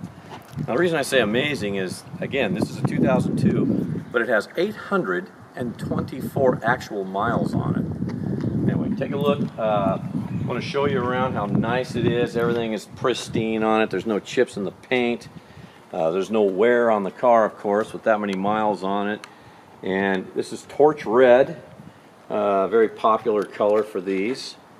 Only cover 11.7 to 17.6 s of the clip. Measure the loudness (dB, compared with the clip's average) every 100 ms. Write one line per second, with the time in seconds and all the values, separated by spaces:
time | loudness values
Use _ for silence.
11.7 | 0 -2 0 2 2 0 0 0 0 -2
12.7 | -4 -6 -4 -2 -2 -2 -2 0 0 2
13.7 | 4 2 0 -2 -2 0 0 0 -2 -8
14.7 | -8 -2 0 0 -2 -8 -18 -20 -20 -20
15.7 | -20 -10 -2 0 0 0 2 2 4 4
16.7 | 4 4 2 -2 0 4 6 4 0